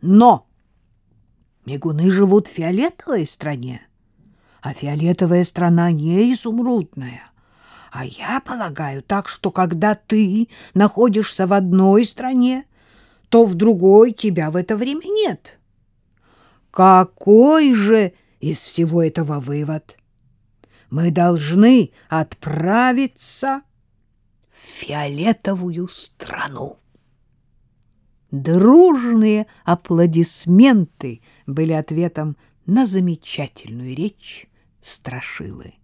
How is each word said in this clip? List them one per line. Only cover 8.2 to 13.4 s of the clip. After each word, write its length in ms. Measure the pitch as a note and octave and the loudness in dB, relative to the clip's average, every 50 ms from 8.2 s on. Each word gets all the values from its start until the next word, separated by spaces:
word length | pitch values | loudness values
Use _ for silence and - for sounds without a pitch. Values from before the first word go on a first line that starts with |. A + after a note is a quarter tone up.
| - - A#3 C4 | -10 -6 -6 -8
полагаю 600 | - - - A#3+ G#3+ F3 D3 C3+ D#3+ C#3+ C#3 C#3 | -6 -8 -10 -8 -8 -8 -8 -8 -8 -8 -8 -10
так, 260 | C3+ _ G#3 G3 G3 - | -8 _ -4 -4 -4 -8
что 240 | - - - G3 | -14 -8 -8 -6
когда 440 | E3+ - F#3 F3 E3 D#3+ E3+ G#3 G#3+ | -2 -2 -2 -2 -2 -2 0 0 -2
ты 540 | G#3 _ _ - G#3+ A3 F#3+ F#3 G#3+ A#3 - - - - - _ | -2 _ _ 0 0 0 0 0 -2 -4 -4 -8 -20 -20 -6 _
находишься 720 | F#3 G3+ G#3 - - A3+ B3 G3 G#3+ G#3+ - - - F#3+ F3+ | 2 2 2 4 2 2 2 2 0 -2 -4 -4 -4 -2 0
в 60 | G3+ | 0
одной 500 | G3+ F#3+ F3+ F3 F#3+ F#3+ F#3+ G3 G#3+ A#3+ | 0 0 2 2 4 4 6 4 4 2
стране, 600 | G#3+ - - B3+ B3+ C4 B3+ B3 B3 B3+ B3+ C#4+ _ _ _ _ _ _ _ _ _ _ _ _ _ | 0 -4 -8 -8 -4 -2 0 0 0 -2 -4 -10 _ _ _ _ _ _ _ _ _ _ _ _ _
то 160 | - A#3 | 4 4